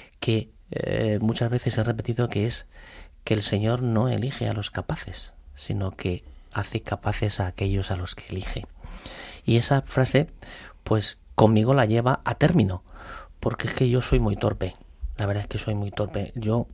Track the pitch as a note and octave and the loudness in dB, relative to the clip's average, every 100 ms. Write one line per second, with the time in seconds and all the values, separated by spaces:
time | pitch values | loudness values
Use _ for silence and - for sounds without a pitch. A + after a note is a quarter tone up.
0 | - - - A2 - - - - - G#2+ | -20 -6 0 0 -2 -10 -10 -6 -2 0
1 | A2 G#2 G#2+ A2+ A#2 B2 A#2+ A2+ A2+ A2+ | 0 2 0 0 0 0 0 0 0 -2
2 | A#2 A#2 A#2+ G#2 A2+ - - - - - | -2 -2 0 0 -2 -4 -12 -20 -20 -20
3 | - - - G#2+ - G2+ G#2+ B2 B2+ A2 | -20 -10 -2 0 2 0 2 0 2 2
4 | B2+ A2 B2+ - A2+ G#2+ - F#2 - D#3+ | 2 0 -2 -2 -2 -2 -4 -6 -6 -6
5 | - - - - - - - G#2 F#2+ - | -8 -12 -16 -20 -20 -12 -6 -4 -4 -4
6 | F#2+ F2 - - - G#2 G2+ A2 - G#2 | -4 -4 -8 -20 -10 -6 -4 -6 -4 -4
7 | G#2 - G#2+ - F#2 - G2 G2 F#2 F#2 | -2 -2 -2 -2 -4 -2 0 0 0 -4
8 | F2+ - - F#2 - - G2+ - - - | -6 -10 -10 -8 -6 -8 -10 -14 -16 -16
9 | - - - - - A#2 - C#3 - - | -16 -16 -16 -6 2 2 4 2 2 2
10 | C3 C3 D#3 - - - - - - A2 | 4 2 2 -4 -18 -18 -18 -12 0 0
11 | - - - - A2 A2 A2+ C#3 G#2+ A2+ | 0 -8 -4 6 8 8 6 4 4 4
12 | B2 - B2 - C#3+ E3+ G2 F2+ - - | 2 0 -2 2 4 6 4 0 -10 -18
13 | - - - - - - A#2 - C3 B2 | -16 -16 -18 -6 -4 -2 -4 0 2 2
14 | - B2+ A2 G2 A2 G#2+ F2+ - - - | 4 4 4 2 0 0 -4 -6 -18 -10
15 | - - G2+ G2+ G2+ G#2+ - G#2 G2+ - | -8 -4 -2 -2 -4 -6 -4 -4 -4 -4
16 | G#2 G2+ G2 B2 G#2+ A#2 - | -4 -4 -6 -4 0 0 -2